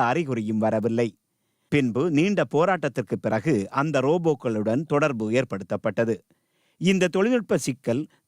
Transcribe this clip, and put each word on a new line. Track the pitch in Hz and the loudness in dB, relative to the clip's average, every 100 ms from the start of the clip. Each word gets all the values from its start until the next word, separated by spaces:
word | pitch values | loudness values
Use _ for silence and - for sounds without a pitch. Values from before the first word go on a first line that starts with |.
அறிகுறியும் | 120 139 151 120 107 110 110 | 2 0 -2 -4 -2 0 0
வரவில்லை. | 110 110 113 120 - _ _ _ _ _ | 0 0 0 -2 -4 _ _ _ _ _
பின்பு | 147 127 110 175 | 0 2 0 0
நீண்ட | 143 185 202 135 | 2 2 2 0
போராட்டத்திற்கு | 151 180 180 143 - 104 107 | 2 2 0 -2 -6 -6 -4
பிறகு | 110 110 156 120 98 | -2 -2 0 0 0
அந்த | 131 151 143 | -2 0 0
ரோபோக்களுடன் | 131 180 165 143 131 110 104 120 160 | 2 0 0 -2 -2 -2 0 -2 0
தொடர்பு | 147 151 120 110 | 0 0 0 0
ஏற்படுத்தப்பட்டது. | 120 135 98 95 107 113 101 113 110 _ _ _ _ _ _ | 0 0 -6 -6 -4 -4 -2 -2 -2 _ _ _ _ _ _
இந்த | 165 190 180 | 0 2 2
தொழில்நுட்ப | 190 208 247 196 185 | 2 2 0 0 -2
சிக்கல் | - 123 - 117 156 _ | -2 -6 -2 -4 -4 _